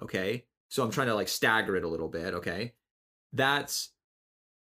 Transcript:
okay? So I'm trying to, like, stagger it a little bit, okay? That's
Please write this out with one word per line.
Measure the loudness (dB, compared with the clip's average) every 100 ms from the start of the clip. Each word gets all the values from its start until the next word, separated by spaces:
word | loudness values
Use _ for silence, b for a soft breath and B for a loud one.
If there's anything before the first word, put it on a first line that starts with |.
okay? | -4 -2 0 -2 -8 _ _
So | 0
I'm | 0
trying | 2 2
to, | 2
like, | 0
stagger | 2 4 4 2 0
it | 0
a |
little | -2 -4
bit, | -4 -4
okay? | -4 -4 -4 -6 -10 _ _ _ _ _
That's | 0 2 2 -2 -6 -6 _ _ _ _ _ _ _